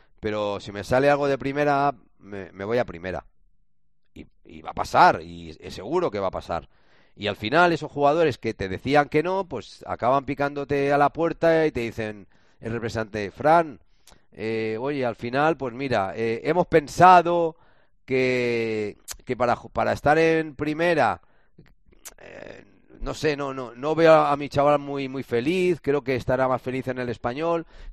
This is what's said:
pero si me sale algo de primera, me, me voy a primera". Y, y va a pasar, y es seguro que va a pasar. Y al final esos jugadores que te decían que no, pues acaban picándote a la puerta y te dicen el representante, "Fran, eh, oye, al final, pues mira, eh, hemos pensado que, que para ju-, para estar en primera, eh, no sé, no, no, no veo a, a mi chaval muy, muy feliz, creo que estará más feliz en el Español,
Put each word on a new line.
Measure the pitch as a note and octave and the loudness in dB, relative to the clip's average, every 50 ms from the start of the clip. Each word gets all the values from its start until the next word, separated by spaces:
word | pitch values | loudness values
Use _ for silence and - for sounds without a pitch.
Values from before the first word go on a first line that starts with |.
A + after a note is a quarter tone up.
| _ _ _ _ | _ _ _ _
pero | - G#2+ G#2 G#2+ G#2 G2+ G2+ F#2 | -6 -4 -4 -2 -2 -4 -4 -6
si | - G#2+ | -8 -10
me | G2+ G2+ F#2+ | -10 -10 -4
sale | - B2+ C3 C#3+ C#3+ | 0 2 2 4 4
algo | C#3+ C#3 C#3+ | 2 2 2
de | C#3 C#3 A#2+ | 0 -2 -2
primera, | C3 C#3 C3+ D3 D3 D3 C#3+ C#3 C#3+ C#3+ C3 G#2 _ _ _ _ | -4 -4 -2 0 0 2 2 2 2 0 -2 -4 _ _ _ _
me, | - G2 G2+ G2 F#2 D#2+ | -20 -16 -14 -14 -14 -14
me | E2+ F#2+ G2 | -10 -10 -6
voy | G#2+ A#2+ | -2 0
a | B2 A2 | -2 -2
primera". | F#2+ F2 E2 F2 F#2 F2 D2 - - _ _ _ _ _ _ _ _ _ _ _ _ _ _ _ _ _ | -2 -6 -10 -8 -8 -8 -8 -10 -12 _ _ _ _ _ _ _ _ _ _ _ _ _ _ _ _ _
Y, | - D2+ - _ _ _ | -20 -20 -20 _ _ _
y | - D#2+ D#2 | -20 -20 -14
va | D#2 D#2+ | -14 -10
a | - | -8
pasar, | - - - - C3 F3 F3 C3 F2 D#2+ | -8 -6 0 4 6 6 6 4 2 -4
y | E2+ E2+ E2+ E2+ D#2+ D2+ - | -12 -14 -14 -16 -16 -18 -16
es | - - - | -16 -16 -14
seguro | G2+ F#2 A#2 E3 F#3 E3+ C#3+ | -12 -8 -4 -2 -2 -2 -2
que | G#2 G2+ | -2 -2
va | F#2+ | -4
a | F#2 | -4
pasar. | - E2 - - F2 D#2+ - - _ _ _ _ _ _ _ _ _ | -4 -6 -6 -6 -6 -6 -6 -10 _ _ _ _ _ _ _ _ _
Y | - G2+ | -6 -6
al | G2+ G2 | -6 -6
final | - G#2+ G#2+ C3+ E3+ F3+ F3 E3+ | -4 -4 0 2 4 4 4 2
esos | C#3+ D#3 C#3 | -2 -6 -8
jugadores | - C#3+ C#3+ C#3+ D3+ E3+ E3 D3 A2+ | -2 2 2 2 4 4 2 0 0
que | - - A2+ G#2+ | -2 -6 -6 -6
te | - G2 F#2+ | -4 -6 -6
decían | F#2+ E2+ - B2+ C#3+ D3 C#3+ C3+ | -6 -6 -2 2 2 2 2 2
que | - D3+ D#3+ | 0 -2 0
no, | F3+ F#3 G3 F#3+ | 0 -4 -4 -6
pues | F3 C#3 G#2+ - - - - - | -6 -10 -12 -12 -12 -18 -16 -10
acaban | - F2+ - A2 A#2+ C3+ C#3+ C3 | -8 -6 -2 0 2 2 2 0
picándote | C#3 C#3+ - C#3+ C#3+ C#3+ C#3+ C#3+ C3+ C#3+ C#3 C#3 C#3 C#3+ | -4 -4 -2 -4 -4 -4 -6 -4 -2 -2 0 0 2 2
a | |
la | C#3+ C#3+ C#3 | 2 2 2
puerta | - D3 E3 E3 D#3 - E3 E3 E3 D#3+ D#3+ | 2 0 -2 -2 0 2 2 4 4 4 2
y | D#3 | 0
te | A#2 B2 | 0 -2
dicen | A#2+ A2 - A2+ A2 G#2+ G#2 G2+ F#2 - _ _ _ _ _ _ | -6 -6 -6 -6 -8 -8 -8 -12 -18 -20 _ _ _ _ _ _
el | - A2+ | -8 -8
representante, | A2+ A#2 A#2 A2 G#2 A2+ A2 G2+ G#2+ G#2+ G2+ F#2 | -6 -6 -6 -4 -4 -4 -6 -4 -4 -6 -6 -6
"Fran, | - - A#2+ D3+ D#3+ E3+ E3 D3+ A2 - _ _ _ _ _ - - - _ _ | -6 0 4 4 6 6 4 0 -6 -14 _ _ _ _ _ -20 -20 -20 _ _
eh, | - - G#2+ A2 A2+ A2 A2 A2 A2 A2+ | -12 -8 -6 -4 -2 -2 -2 -4 -4 -4
oye, | B2+ C#3+ D3 C#3 B2+ | -4 -4 -4 -2 -4
al | A#2 G#2 | -4 -4
final, | - - A#2+ B2 C#3 D3+ D#3 E3 | -6 -8 -4 0 2 2 2 0
pues | C3+ C#3 B2 A2+ | 0 -4 -8 -6
mira, | B2+ C#3 C3+ A#2+ G2+ F#2+ F#2+ E2+ | -6 -4 0 0 0 0 0 -2
eh, | A2+ A2+ A2+ A2+ - - | -4 -2 -2 -2 -2 -2
hemos | C#3 D#3+ F3+ E3+ | 0 0 0 0
pensado | - - D#3+ C#3+ C3+ - - F3 F#3 F#3 F3 E3 E3+ F3 E3+ E3+ D#3+ D#3+ _ _ _ _ _ _ _ _ _ _ | 2 2 2 2 0 4 6 8 10 10 8 6 4 0 0 0 -2 -4 _ _ _ _ _ _ _ _ _ _
que, | - C3 C3 C3 B2+ B2+ B2 B2 A#2+ A#2 A#2 A2+ A2+ A2 G#2+ G#2+ G2+ - - _ - - - - | -4 -2 0 0 0 0 0 0 0 -2 -2 -2 -2 -4 -4 -4 -6 -8 -12 _ -16 -16 -14 -8
que | - B2+ | -8 -4
para | A2 B2 A#2+ A2+ | -2 0 0 0
ju-, | - - - | -2 -4 -6
para | - A#2 A2+ A2+ | -4 -2 0 0
estar | G#2+ - - C#3+ D3+ | -2 0 2 2 4
en | D#3+ E3 D#3+ D#3+ D#3+ D#3+ D#3 C3+ | 4 4 4 2 0 -2 -4 -8
primera, | - D3+ D3+ D3+ D#3 E3+ F3 E3+ D3 A#2+ G#2+ F2+ - - _ _ _ _ _ _ - - - _ _ _ _ _ _ - - - - | -6 -6 -4 -2 0 0 2 2 2 2 2 0 -2 -8 _ _ _ _ _ _ -20 -20 -20 _ _ _ _ _ _ -20 -20 -20 -20
eh, | G1+ G1+ G1+ - - G#1 - - - - - F#2+ _ _ - - | -20 -20 -18 -18 -18 -18 -18 -20 -20 -20 -20 _ _ _ -14 -8
no | - C#3 B2+ | -8 -8 -6
sé, | - D3 D#3 C#3+ | -2 0 0 0
no, | C#3 C#3+ C3+ C3+ | 0 -4 -6 -6
no, | C3+ B2+ A2+ A#2 | -8 -10 -10 -10
no | A#2+ C3+ D3+ D#3 | -6 -4 -2 4
veo | D#3 E3 D#3+ D#3+ | 6 8 8 8
a, | D#3 D3+ D3 | 8 6 4
a | C#3+ | 0
mi | C#3+ D3 | -2 -2
chaval | C3+ - C#3+ C#3+ D3 D3 C#3+ | -2 0 4 4 4 4 4
muy, | C#3+ C#3 C#3+ C#3 C#3 C3 | 0 -4 -6 -4 -6 -6
muy | C3 C#3 B2 | -6 -8 -6
feliz, | - A#2+ A#2 B2 D#3 F3+ F#3+ F3+ F3+ E3+ - | -2 -2 -2 0 0 0 2 2 2 0 0
creo | - C#3 C#3 C#3+ B2 | 0 0 0 0 0
que | C#3 C3 | -2 -2
estará | A#2 - - B2+ B2+ C3 | -2 0 0 0 2 2
más | C3 B2+ A#2+ | 0 0 -2
feliz | - C3 B2+ C3 - | -4 -6 -6 -6 -6
en | C3 B2 B2+ | -6 -6 -6
el | B2 A#2+ | -6 -6
Español, | A2 - - A#2+ B2 D3 D#3+ E3+ E3+ E3 D#3+ - - - - - | -6 -6 -6 -6 -6 -4 -2 -2 -2 -2 -4 -8 -16 -18 -18 -12